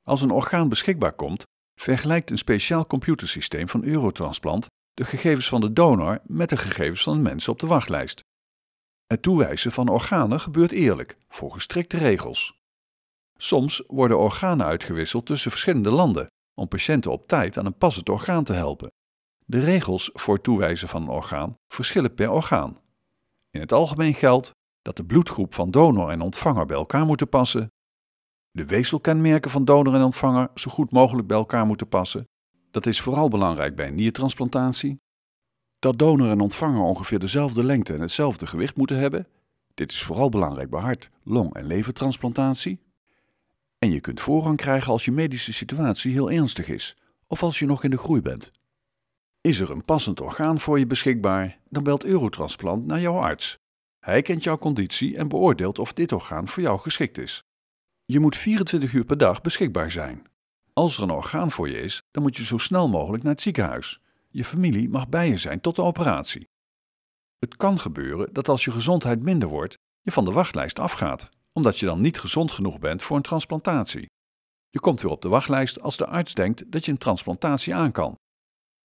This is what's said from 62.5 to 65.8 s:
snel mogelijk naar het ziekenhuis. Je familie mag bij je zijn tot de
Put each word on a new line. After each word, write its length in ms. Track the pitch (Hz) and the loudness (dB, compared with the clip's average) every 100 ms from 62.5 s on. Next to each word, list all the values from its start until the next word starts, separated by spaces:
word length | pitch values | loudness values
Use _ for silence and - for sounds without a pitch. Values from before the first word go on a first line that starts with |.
| 117 | -4
snel 300 | - 185 170 | 0 0 2
mogelijk 340 | 87 78 110 | 0 -2 -4
naar 100 | 147 | -2
het 100 | - | -2
ziekenhuis. 580 | 214 156 85 62 - - _ _ _ | -2 -2 -2 -4 -10 -16 _ _ _
Je 160 | - | -10
familie 440 | 120 165 180 104 117 | -6 0 2 2 0
mag 200 | 131 123 | -2 -2
bij 200 | 165 170 | 0 2
je 80 | 110 | 0
zijn 240 | - - | -2 -4
tot 160 | 175 | -4
de 60 | 170 | 0